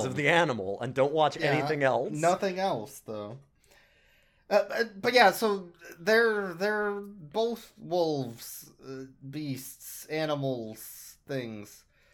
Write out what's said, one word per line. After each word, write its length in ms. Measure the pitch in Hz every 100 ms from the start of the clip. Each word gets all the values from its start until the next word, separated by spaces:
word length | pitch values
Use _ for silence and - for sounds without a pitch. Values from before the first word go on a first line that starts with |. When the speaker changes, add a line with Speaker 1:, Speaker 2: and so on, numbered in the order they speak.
Speaker 1:
film. 40 | 117
Speaker 2:
of 80 | 127
the 120 | 143
animal 500 | 170 160 113 95 101
and 100 | 123
don't 200 | 131 135
watch 240 | 156 147 -
Speaker 1:
Yeah, 80 | 156
Speaker 2:
anything 360 | 147 139 151
else. 300 | 135 117 139
Speaker 1:
nothing 460 | 151 165 185 196 185
else, 400 | 190 135 104 - -
though. 320 | 107 104 131 - _ _ - _ _ _ _ _ _ -
Uh, 140 | 202 -
uh, 160 | 220 226 196
but 120 | 233
yeah, 160 | 247 202
so 380 | 185 220 196 175 - - -
they're, 520 | 170 226 226 208 196
they're 360 | 165 208 214 208 202
both 720 | 202 202 151 214 226 226 - -
wolves, 880 | 151 175 160 147 120 117 - - - -
uh, 200 | 127 131 131 - 135
beasts, 760 | 147 147 127 - - - - -
animals, 1120 | 156 156 147 135 127 110 107 - - - - -
things. 560 | 135 117 107 101 - _ _ _